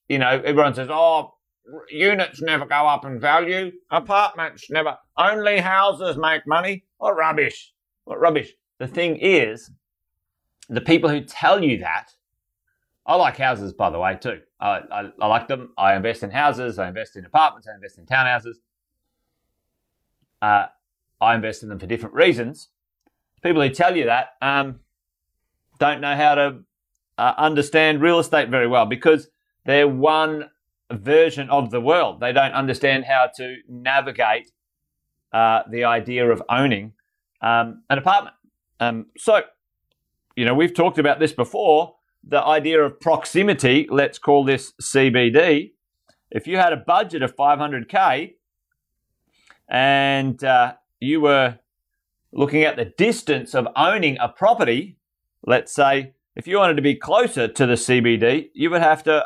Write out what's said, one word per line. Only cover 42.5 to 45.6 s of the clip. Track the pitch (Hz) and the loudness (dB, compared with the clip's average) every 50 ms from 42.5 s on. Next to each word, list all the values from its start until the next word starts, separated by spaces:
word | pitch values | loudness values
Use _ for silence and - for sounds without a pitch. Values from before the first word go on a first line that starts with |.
| 156 156 143 156 160 156 147 | 0 0 0 0 2 2 0
of | 143 143 - | 0 -2 -4
proximity, | - 165 160 - - - - 180 196 208 180 135 - 127 127 147 160 - | -2 0 0 0 -2 -2 -2 0 0 0 0 0 0 2 2 2 0 0
let's | - 139 143 - - - | 0 0 0 -2 -4 -4
call | - - 143 143 135 | 0 2 2 4 4
this | 135 135 123 - - - - | 2 0 -2 -4 -10 -18 -16
C | - - - 135 135 135 | -10 -2 0 2 2 4
B | 117 127 123 117 | 4 2 2 4
D. | 113 147 170 180 147 143 | 4 4 4 4 2 0